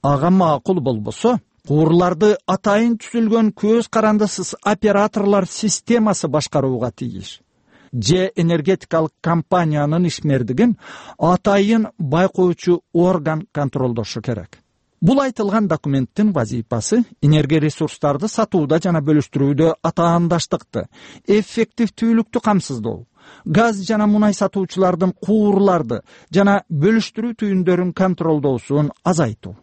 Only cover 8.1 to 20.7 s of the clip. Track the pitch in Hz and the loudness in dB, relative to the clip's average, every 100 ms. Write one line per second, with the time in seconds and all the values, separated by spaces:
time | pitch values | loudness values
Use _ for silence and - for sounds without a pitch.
8.1 | 180 190 - 165 170 151 190 - 165 160 | 0 0 -2 0 0 0 -2 -2 -4 -4
9.1 | _ 165 170 - 180 165 151 143 165 175 | _ -2 -2 0 0 0 0 0 0 0
10.1 | - 151 135 123 127 240 202 - - - | -2 -2 -2 -2 0 0 0 -8 -20 -20
11.1 | - 160 180 - 202 202 226 214 _ 151 | -2 0 2 2 2 2 2 0 _ -2
12.1 | 156 185 - 185 170 - 175 _ 170 175 | 0 0 2 0 0 0 0 _ 0 2
13.1 | 180 151 156 151 - 139 139 127 117 104 | 0 -2 -6 -6 -6 -4 -2 -2 -4 -6
14.1 | 120 107 110 85 - _ _ _ _ 165 | -8 -6 -6 -8 -20 _ _ _ _ 2
15.1 | 269 269 - 208 214 202 156 147 139 127 | 2 0 -2 -2 0 0 -2 -2 -2 -2
16.1 | - 214 165 110 120 113 117 - 226 233 | 0 0 0 -2 -6 -4 -6 0 0 0
17.1 | - 147 151 139 156 151 - 151 - 151 | 0 2 2 2 0 0 -2 -6 -2 -2
18.1 | 139 214 - 220 185 143 160 185 165 143 | -2 -4 -2 -2 0 0 0 0 -2 2
19.1 | 151 127 139 139 143 165 156 165 175 170 | 0 0 0 0 2 0 0 -4 0 2
20.1 | 170 175 170 - 170 - | 2 0 -2 -2 -6 -6